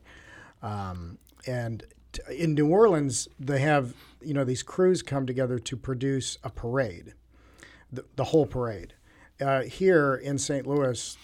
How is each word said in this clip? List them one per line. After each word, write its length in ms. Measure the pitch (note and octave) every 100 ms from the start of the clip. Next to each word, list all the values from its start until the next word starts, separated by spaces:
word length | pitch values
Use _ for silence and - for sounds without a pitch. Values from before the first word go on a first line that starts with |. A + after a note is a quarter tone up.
| - - - - - -
Um, 560 | G#2 G#2 F#2+ F2+ E2+ - _ - C3
and 340 | B2 A#2 A2 - _ _
t-, 100 | - - C#3
in 180 | E3
New 140 | D3+ D3
Orleans, 580 | F#3+ A3+ D#3 C#3 - - -
they 180 | C3+ C3+
have, 360 | D3+ C#3+ B2 - - -
you 100 | D3+
know, 100 | C#3+
these 180 | B2 B2+
crews 400 | - - F#3 F3+
come 240 | - C3+ C3
together 320 | B2+ B2+ B2
to 180 | - B2
produce 640 | C3+ B2 C#3 C3+ - -
a 60 | A#2+
parade, 640 | - A#2 C3+ A2+ E2+ - - _ _ - - - - -
the, 120 | B2 -
the 100 | -
whole 220 | B2 D#3+ C3+
parade. 480 | B2+ A#2 G2 E2+ _ _ _ - -
Uh, 220 | C#3 C3+
here 520 | B2 - F#3+ E3 C#3+
in 240 | B2+ C#3 C3+
Saint 300 | - C#3 C3+
Louis, 480 | C#3+ C3 A#2 - -